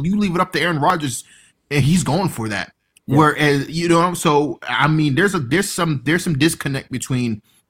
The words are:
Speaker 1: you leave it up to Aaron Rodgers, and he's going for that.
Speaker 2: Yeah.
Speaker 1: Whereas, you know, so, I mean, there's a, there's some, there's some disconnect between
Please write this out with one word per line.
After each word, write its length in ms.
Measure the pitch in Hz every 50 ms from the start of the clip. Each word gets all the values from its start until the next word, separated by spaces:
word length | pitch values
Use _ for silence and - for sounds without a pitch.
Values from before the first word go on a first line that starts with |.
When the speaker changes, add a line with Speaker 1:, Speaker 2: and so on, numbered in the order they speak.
| 143
Speaker 1:
you 140 | 170 202 208
leave 160 | 208 196 165
it 60 | 180
up 120 | 185 180 -
to 60 | 160
Aaron 200 | 151 175 170 147
Rodgers, 420 | 143 170 190 185 151 139 117 - - _ _ _ _ _ _ _ _ -
and 140 | 139 147 131
he's 180 | 135 170 185 139
going 280 | - 131 180 196 170
for 180 | - - 110 110
that. 240 | 104 95 87 - - _ _ _ _ _ _
Speaker 2:
Yeah. 100 | - 131 143
Speaker 1:
Whereas, 500 | 156 151 143 139 151 147 143 139 139 -
you 200 | 147 165 170 170
know, 260 | 165 170 170 180 175
so, 440 | - - 175 147 147 151 147 - - -
I 260 | - 120 113 135 147
mean, 280 | 156 156 151 147 131
there's 180 | 131 185 202 190
a, 40 | 180
there's 300 | 143 117 139 180 196 -
some, 300 | - - 175 165 151 127 113
there's 200 | - 156 - -
some 140 | 202 160 131
disconnect 520 | 143 165 165 - - 147 135 135 - -
between 520 | 127 123 - - 135 127 123 120 110 104 - _ _ _ _ _